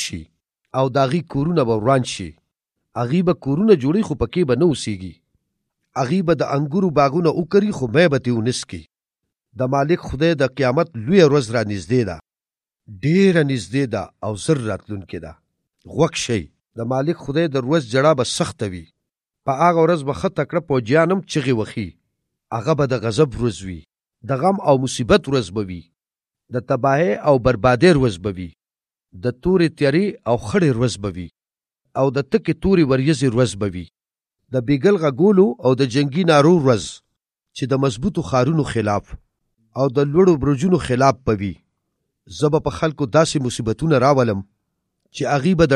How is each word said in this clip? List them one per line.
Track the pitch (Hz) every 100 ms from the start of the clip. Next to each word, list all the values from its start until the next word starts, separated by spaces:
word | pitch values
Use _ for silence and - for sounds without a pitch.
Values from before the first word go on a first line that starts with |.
شي، | - 87 78 _ _ _ _
او | 131 135
د | 131
هغې | 135 170 -
کورونه | 139 151 170 120
به | 113
وران | 107 135 123
شي. | - 87 - _ _ _ _ _ 113
هغې | 120 175 175
به | - 135
کورونه | 143 220
جوړوي، | 180 127 190 214
خو | 139
پکې | 117 175 156
به | 123
نه | 175
اوسېږي. | 131 - 98 92 - _ _ _ _ _ _ _ -
هغې | 127 180 175
به | 156
د | 147 139
انګورو | 147 175 190 147
باغونه | 139 147 170 143
وکري، | 165 202 208
خو | - 127
مه | 127 175
به | 139
ترې | 123 117
ونه | 110 120
څکي. | - 87 80 _ _ _ _ _ _ 107
د | 127
مالک | 139 143 175 -
خدای | 131 165 156
د | 135 131
قیامت | 127 139 170 117 110
لویه | 196 156
ورځ | 143 110 117
را |
نږدې | 107 104 82 123 104
ده، | 82 _ _ _ _ _ _ - 101
ډېره | 135 180 196 170 143
نږدې | 131 90 127 135
ده | 104 85 _ 101
او | 104
زر | - 147 110
راتلونکې | 95 - 104 87 90 80
ده. | - _ _ _ _ 85
غوږ | 98 160 - -
شئ، | 113 76 _ _ -
د | 117
مالک | 131 147 170 -
خدای | 139 170
د | 135 123
ورځ | 165 120
جړا | 127 147 143
به | 120 -
سخته | 156 - 104
وي. | 90 80 _ _ _ _ _ -
په | 135
هغه | 170 165
ورځ | 160 175 135
به |
ښه | 135 185
تکړه | - 147 170 160
پوځیان | 135 110 151 165
هم | 190
چغې | - 156 127 120
وهي. | 101 - 92 - _ _ _ _ _
هغه | 113 113 151
به | 143
د | 131
غضب | 110 107 151
ورځ | 107 120 90 95
وي، | 85 - _ _ _
د | 110 135
غم | 175 196
او | - 135
مصیبت | 131 - 117 202 139
ورځ | 135 92
به | 101 98
وي، | 87 - _ _ _ _ _ _
د | 123 -
تباهۍ | 135 135 139 180 214 151
او | 135
بربادۍ | 117 117 127 123 170
ورځ | 151 127 87
به | 101 90
وي، | 87 - _ _ _ _ _
د | 92 123 123
تورې | 175 185 160 -
تیارې | 139 151 202 - -
او | 117
خړې | - 202 160 117
ورځ | 123 101
به | 101 90
وي، | 85 _ _ _ _ _ _ -
او | 135
د | 131
تکې | 135 226 160
تورې | 160 190 190 143
وریځې | 131 135 139 135
ورځ | 113 123 98
به | 104
وي، | 90 85 _ _ _ _ _ _
د | 127 120
بیګل | 143 175 202
غږولو | 156 127 190 190 208 240 127
او | 131
د | 135
جنګي | 123 143 139 180
نارو | 147 147 180
ورځ، | 135 110 80 - _ _ _ _ _ -
چې | 131
د | 135
مضبوطو | 135 107 170 - -
ښارونو | 131 127 160
خلاف | 131 117 104 101 - - _ _ _ _ _ -
او | 139
د | 127 143
لوړو | 151 190 160
برجونو | 131 139 180 175
خلاف | - 123 135 - -
به | 107
وي. | 101 85 _ _ _ _ _ _ -
زه | 85 151
به | 151 147
په | -
خلکو | 160 147 139
داسې | 151 160 156 123
مصیبتونه | - 113 110 160 139
راولم | 131 139 120 98 98 _ _ _ _ _ _ -
چې | 123
هغې | 139 143 175
به |
د | 160